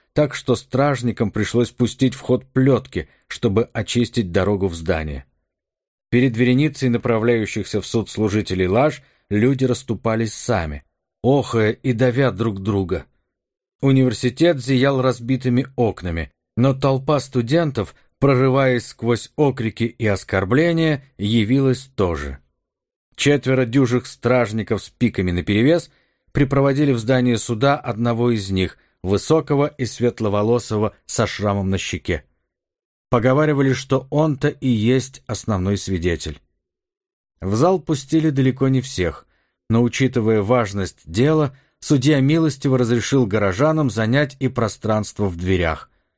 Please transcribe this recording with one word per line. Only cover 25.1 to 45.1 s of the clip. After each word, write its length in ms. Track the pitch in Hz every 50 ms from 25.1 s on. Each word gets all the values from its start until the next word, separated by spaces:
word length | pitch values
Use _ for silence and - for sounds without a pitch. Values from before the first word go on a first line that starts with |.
| - - 92 90
наперевес 580 | 87 90 87 - 101 104 113 143 170 175 - - _ _ _ _ _ _ _ _
припроводили 640 | - 135 143 135 139 135 139 139 135 135 151 143
в 60 | 131 117
здание 360 | 107 110 131 127 123 123 120
суда 400 | 107 - - 120 107 135 139 143
одного 540 | 147 - 131 113 104 120 120 117 113 120 120
из 200 | 120 107 98 95
них, 280 | 95 95 92 85 - - _ _ _ _
высокого 640 | - 90 101 98 - - 156 160 151 - 147 139 143
и 180 | 147 - - 131
светловолосого, 1120 | 113 - - 113 120 113 - 110 104 98 104 104 110 120 120 - - 110 104 107 104 - _ _
со 220 | - - - 117
шрамом 420 | 98 - - 101 104 101 101 95 95
на 100 | 95 92
щеке. 460 | - - - 87 - - 87 73 - _ _ _ _ _ _ _ _ _ _ _ _ _ _ _ _ _
Поговаривали, 600 | - 120 110 127 131 143 156 151 151 139 139 135 127
что 320 | 127 - - 131 131 - -
он-то 380 | - 147 156 160 143 - - 147
и 200 | - - - 131
есть 540 | 120 107 104 117 127 131 120 - - - _
основной 500 | - 120 - - - 110 92 90 98 101
свидетель. 640 | 95 - - 95 90 82 90 85 78 - 80 73 - _ _ _ _ _ _ _ _ _ _ _ _ _ _ _ _ _ _ _ _
В 140 | - 95 101
зал 240 | 113 139 180 190 185
пустили 520 | - - 160 135 - - 156 160 156 160
далеко 380 | 143 139 135 131 127 131 - 135
не 120 | 131 131
всех, 460 | 127 - - - 90 82 - - - _ _ _ _ _ _ _ _ -
но, 140 | 113 117
учитывая 580 | 123 120 - - 135 127 127 123 107 110 113 107
важность 600 | 98 101 123 123 113 98 98 101 95 87 - _ _
дела, 500 | - 82 101 127 147 160 156 151 139 139 - _ _ _ _
судья 400 | - - 151 139 117 147 156 139
милостиво 580 | 131 135 156 165 160 156 135 - - 143 131 127
разрешил 480 | 123 113 123 120 104 - - 139 123
горожанам 640 | 101 95 110 101 98 90 98 139 156 160 156 151 127
занять 460 | 98 107 113 110 123 143 147 135 - -
и 80 | 135 127
пространство 800 | 131 - 117 104 - - - 107 107 107 104 -